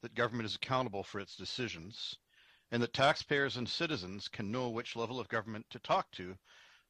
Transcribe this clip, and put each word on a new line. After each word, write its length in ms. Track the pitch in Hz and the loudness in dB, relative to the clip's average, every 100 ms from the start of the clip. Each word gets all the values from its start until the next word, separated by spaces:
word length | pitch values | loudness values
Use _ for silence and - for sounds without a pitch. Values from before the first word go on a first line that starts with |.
that 120 | 120 | -6
government 320 | 110 120 117 110 | 2 2 2 -2
is 80 | |
accountable 480 | 92 - 131 123 98 | -2 2 2 2 0
for 160 | 95 104 | -4 -6
its 160 | 98 | -6
decisions 800 | - 92 - 117 92 82 117 - - _ _ - - _ | -8 -6 -2 -4 -4 -10 -8 -8 -8 _ _ -20 -20 _
and 120 | 117 | 2
that 100 | 117 | 2
taxpayers 640 | - 135 156 - 147 139 123 | 6 6 6 2 2 2 0
and 120 | 113 | -2
citizens 600 | - 165 139 90 101 - | 0 0 0 -4 -8 -8
can 220 | - 101 | -6 -2
know 180 | 123 127 | 0 0
which 280 | 113 120 117 | -2 -4 -2
level 220 | 113 127 | -2 -2
of 100 | 110 | -2
government 380 | 113 107 110 117 | -2 -2 -6 -10
to 80 | 123 | -10
talk 320 | - 185 - | 2 2 2
to 220 | - 90 92 _ - - - _ | -6 -8 -8 _ -20 -20 -20 _